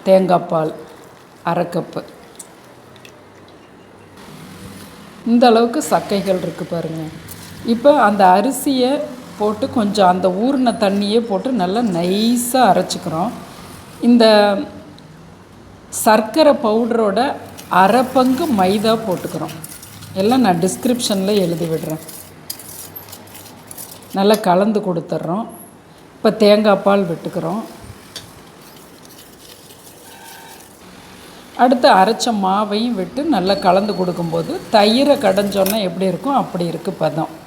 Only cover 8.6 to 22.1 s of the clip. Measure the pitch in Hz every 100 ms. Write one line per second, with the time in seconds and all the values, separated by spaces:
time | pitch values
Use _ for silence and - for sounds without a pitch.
8.6 | 302 262 254 294 302 - - - 208 214
9.6 | 269 254 208 190 185 185 185 180 240 285
10.6 | 254 - 202 202 202 226 233 190 254 247
11.6 | 180 208 233 170 175 202 226 240 240 262
12.6 | 226 175 180 185 175 160 208 - - -
13.6 | - - - - 240 240 220 208 208 196
14.6 | - - - - - - - - - -
15.6 | - - - - 233 214 220 320 302 247
16.6 | 220 220 240 226 214 196 277 - - -
17.6 | - 180 190 233 262 262 254 262 330 214
18.6 | 185 214 220 226 220 170 151 160 156 -
19.6 | - - - - - 190 202 254 220 170
20.6 | 185 - 247 240 - 196 190 208 175 165
21.6 | 165 160 160 156 -